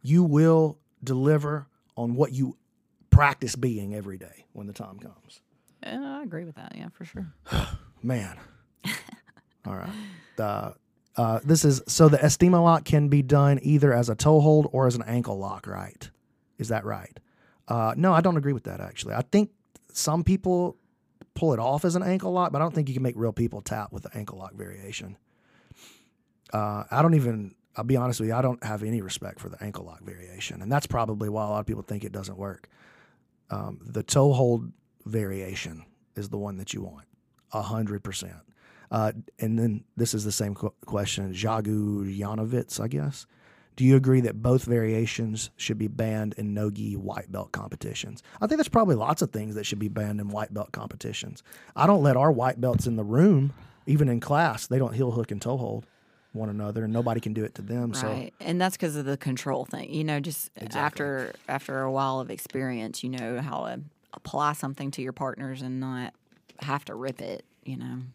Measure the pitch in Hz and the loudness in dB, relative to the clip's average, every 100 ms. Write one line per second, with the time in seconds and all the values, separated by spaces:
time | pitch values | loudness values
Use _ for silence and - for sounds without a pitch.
0 | 131 165 175 147 160 160 156 - _ _ | 6 6 6 6 8 6 4 0 _ _
1 | 123 127 139 151 147 151 139 _ _ - | -4 2 4 4 2 -6 -10 _ _ -6
2 | 120 123 139 131 131 - _ _ _ _ | -4 2 0 2 -2 -4 _ _ _ _
3 | _ - 143 135 123 123 127 107 98 104 | _ 4 4 0 -6 -4 -2 -4 -6 -8
4 | 98 92 90 - _ - 101 101 104 98 | -10 -14 -16 -20 _ -16 -14 -14 -16 -16
5 | 117 - _ - _ _ _ _ - 240 | -20 -20 _ -20 _ _ _ _ -12 -10
6 | 277 277 269 160 170 151 - - 175 _ | -10 -10 -10 -10 -12 -16 -16 -14 -16 _
7 | 165 - 175 _ - - - - - _ | -16 -12 -14 _ -4 -2 -2 -8 -12 _
8 | 120 123 95 - - _ _ _ 202 - | -4 -4 -4 -14 -20 _ _ _ -8 -8
9 | - - _ _ _ _ 98 95 90 214 | -12 -20 _ _ _ _ -10 -8 -10 -12
10 | 202 175 - - 107 104 107 - _ _ | -14 -18 -14 -4 -2 -2 -6 -12 _ _
11 | _ - 117 113 143 160 147 135 - - | _ 0 2 2 4 6 6 4 0 8
12 | 160 143 151 - 175 175 170 165 - 151 | 8 10 4 6 6 8 8 6 4 4
13 | 147 143 131 143 143 139 139 147 143 120 | 6 4 6 6 8 6 6 6 6 6
14 | 120 107 151 156 151 151 147 127 131 120 | 2 2 6 8 8 6 4 4 2 2
15 | 110 120 117 98 98 95 98 95 95 - | -2 -2 -2 -4 -6 -8 -8 -10 -10 -14
16 | - _ _ _ _ - 110 110 104 101 | -20 _ _ _ _ -10 -2 -2 -2 -8
17 | 90 - _ _ _ _ - 117 113 120 | -10 -20 _ _ _ _ -4 0 2 4
18 | 185 165 180 160 139 131 104 92 95 - | 6 6 4 2 0 -2 -6 -10 -10 -10
19 | 104 107 131 202 208 _ _ - _ - | -4 -4 2 4 4 _ _ -20 _ -4
20 | - 160 170 190 185 180 175 - _ _ | -2 0 2 2 2 2 0 -4 _ _
21 | _ _ - - 165 113 120 147 175 180 | _ _ -18 -2 0 2 0 2 0 0
22 | 180 185 185 180 175 143 165 156 139 131 | 0 0 0 0 0 0 0 0 -2 0
23 | 131 113 113 107 117 107 - 110 104 104 | -2 0 -2 0 -2 -2 -8 -8 -6 -12
24 | - 107 101 98 95 95 95 95 98 107 | -10 -10 -10 -12 -16 -14 -14 -14 -14 -14
25 | 95 98 _ _ _ _ _ - - _ | -14 -18 _ _ _ _ _ -20 -20 _
26 | _ _ _ _ _ 107 104 104 - 123 | _ _ _ _ _ -4 -4 -6 -2 2
27 | 165 160 120 110 98 _ _ - 117 131 | 6 6 2 -2 -6 _ _ -8 0 2
28 | 127 117 110 117 131 120 107 107 107 117 | 2 0 -2 0 0 -2 -6 -6 -4 -4
29 | 95 - 95 95 95 90 104 95 85 82 | -4 -10 -10 -12 -16 -10 -10 -10 -14 -18
30 | 95 90 90 92 - 87 95 143 - 123 | -18 -18 -18 -14 -12 -10 -2 -2 0 -2
31 | 110 104 107 107 104 104 104 107 - 104 | -2 -2 -4 -4 -2 -4 -4 -8 -8 -10
32 | 104 98 98 95 98 92 - _ - _ | -8 -10 -12 -10 -12 -12 -20 _ -20 _
33 | _ _ _ _ _ 101 104 98 110 110 | _ _ _ _ _ -8 -8 -12 -10 -8
34 | - 143 143 131 123 117 - - _ _ | 0 4 4 4 2 2 -2 -16 _ _
35 | 110 110 101 98 92 95 85 80 80 _ | -6 -4 -4 -6 -8 -10 -10 -14 -20 _
36 | _ - 101 104 101 95 95 104 95 - | _ -12 -10 -8 -8 -10 -10 -10 -10 -16
37 | _ _ _ _ _ 110 98 113 107 101 | _ _ _ _ _ -8 -4 -2 -2 -4
38 | 98 92 92 85 _ _ _ _ _ 113 | -8 -10 -12 -16 _ _ _ _ _ 0
39 | 107 107 - - 110 113 117 107 - - | 0 -2 -16 -6 -2 2 2 0 -8 -2
40 | 117 107 104 - 104 98 104 _ - 104 | 0 0 -2 -2 -4 -4 -6 _ -6 -4
41 | 98 - 98 92 107 110 107 107 104 104 | -2 -4 -6 -4 -2 0 0 0 0 -2
42 | 98 98 101 110 110 123 120 - 110 143 | -4 -4 -4 -4 -2 -2 -4 -6 -4 -2
43 | 147 - - _ _ _ _ - 127 135 | -4 -6 -18 _ _ _ _ 2 6 8
44 | 131 131 120 107 120 127 120 120 110 110 | 6 4 2 0 2 2 2 0 2 0
45 | 113 - 113 107 - _ - 107 107 104 | -2 -4 -4 -6 -10 _ -6 -4 -4 -2
46 | 110 107 107 104 107 104 107 104 107 101 | -4 -2 -4 -6 -4 -2 -2 -4 -6 -6
47 | 98 104 - 98 98 - 104 - - - | -8 -10 -8 -10 -8 -8 -8 -10 -8 -8
48 | - - - - 214 302 - 233 208 120 | -12 -16 -20 -6 -2 0 2 4 4 2
49 | 110 160 151 110 107 107 104 104 104 104 | 2 -2 -4 -6 -8 -8 -6 -6 -4 -4
50 | 104 104 101 104 107 104 104 - 110 - | -4 -4 -6 -6 -8 -8 -8 -10 -12 -10
51 | 113 110 - - _ - - - 160 202 | -10 -10 -12 -16 _ -20 -14 2 4 6
52 | 143 127 147 123 127 120 123 113 127 113 | 6 6 4 4 0 0 0 2 0 -2
53 | 101 120 196 156 139 - - _ - 147 | 2 6 8 8 4 -4 -20 _ 0 4
54 | 143 117 - 147 165 110 - 127 123 113 | 4 2 2 2 2 0 -2 0 0 0
55 | 127 117 110 104 117 131 113 110 117 _ | 0 0 -4 -4 -4 -4 -4 -6 -10 _
56 | _ _ _ 110 110 104 104 110 110 117 | _ _ _ -8 -6 -4 -4 -4 -2 0
57 | 120 113 110 107 107 - 101 120 120 131 | 0 -2 -4 -4 -6 -8 -8 -4 -4 -4
58 | 127 131 - _ 165 175 185 - 170 147 | -4 -6 -8 _ -4 0 0 -2 -6 -4
59 | 139 139 143 127 143 135 127 - - 151 | -4 -4 -4 -4 -4 -4 -6 -10 -8 -4
60 | 156 147 151 147 - - 110 147 147 - | -2 -2 -4 -8 -12 -12 -8 -4 -4 -2
61 | 143 135 127 - - 135 - 135 131 135 | -4 -4 -6 -10 -8 -6 -4 -4 -2 0
62 | 135 131 123 - - 131 131 120 110 - | 0 -2 -6 -12 -8 -6 -6 -6 -8 -8
63 | 127 127 113 120 143 71 113 123 147 _ | -8 -8 -6 -6 -6 -6 -8 -10 -14 _
64 | _ - - 143 147 147 139 135 139 135 | _ -18 -8 -2 -2 -2 -8 -6 -8 -6
65 | 131 123 135 117 135 131 127 131 131 127 | -10 -6 -8 -8 -10 -10 -8 -6 -6 -8
66 | 127 _ _ _ _ - 139 143 - 107 | -10 _ _ _ _ -12 -6 -6 -8 -10
67 | 131 - 90 95 _ _ 135 131 123 123 | -10 -10 -12 -12 _ _ -12 -10 -10 -10
68 | 127 | -12